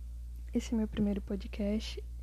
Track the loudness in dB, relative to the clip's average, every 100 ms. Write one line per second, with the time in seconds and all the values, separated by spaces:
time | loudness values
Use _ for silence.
0 | -8 -8 -8 -8 0 0 2 2 2 4
1 | 4 4 0 -4 -2 0 2 2 0 -6
2 | -6 -8